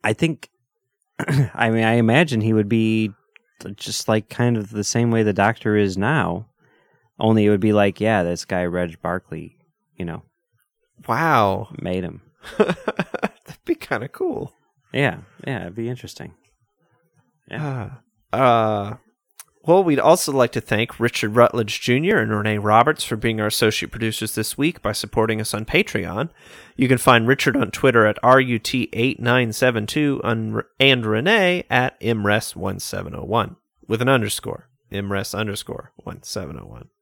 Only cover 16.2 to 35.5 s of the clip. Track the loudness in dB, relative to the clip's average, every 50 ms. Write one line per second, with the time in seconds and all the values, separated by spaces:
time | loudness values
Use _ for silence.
16.2 | -16 -16 -18 _ _ _ _ _ _ _ _ _ _ _ _ _ _ _ _ _
17.2 | _ _ _ _ _ _ -12 -10 -8 -8 -8 -8 -10 -12 -14 -18 _ _ _ _
18.2 | _ _ 0 2 4 4 4 4 2 0 0 -2 -4 -8 -10 -14 _ _ _ _
19.2 | _ _ _ -20 -20 _ _ _ _ 4 4 4 4 2 0 2 4 4 4 4
20.2 | 2 -2 2 2 2 2 0 -6 -4 -2 0 0 0 -4 -2 -2 -2 -2 -2 -2
21.2 | -4 0 4 6 4 6 4 0 -2 -2 -4 -6 0 0 0 2 2 2 2 2
22.2 | 2 0 0 0 0 -2 -2 0 2 4 6 6 6 4 2 -2 -4 -6 -6 -4
23.2 | -2 -4 -2 -2 -2 -2 0 2 2 2 2 0 -6 -8 -8 -6 -6 -4 -4 -4
24.2 | -6 -6 -4 -6 -6 -6 -4 -2 -2 -2 -2 -4 -6 -6 -6 -4 -8 -4 -2 0
25.2 | 0 0 -2 -4 -4 -6 -6 -8 -6 0 0 0 0 0 -4 -6 -6 -4 -4 -6
26.2 | -6 -6 _ _ -20 -20 -20 -20 -20 -18 _ -2 2 2 2 4 6 6 6 6
27.2 | 6 4 2 2 2 0 0 0 -2 -4 -4 2 2 4 6 6 4 4 2 2
28.2 | 4 6 6 6 4 2 -4 -4 -4 -4 -4 -4 -4 -4 -2 -2 -2 -2 -2 -2
29.2 | 0 2 2 2 2 0 -2 0 0 2 2 0 -4 -2 -2 0 0 0 0 -2
30.2 | -2 -2 -2 -2 -4 -4 -4 -6 -6 _ _ _ 4 4 4 4 2 0 0 0
31.2 | 2 2 2 2 2 2 0 -2 -4 _ 0 0 0 0 -4 _ -2 -2 -2 0
32.2 | 2 2 0 0 -2 -6 -10 -8 -6 -6 -6 -6 -10 -8 -8 -8 -8 -8 -10 -12
33.2 | -6 -2 -2 -2 -2 -2 -8 _ _ _ _ _ _ -4 -2 0 2 2 2 2
34.2 | 2 -2 -6 -8 -8 -10 -12 -12 _ _ _ _ _ _ -8 -8 -6 -4 -4 -6
35.2 | -6 -6 -6 -6 -6 -6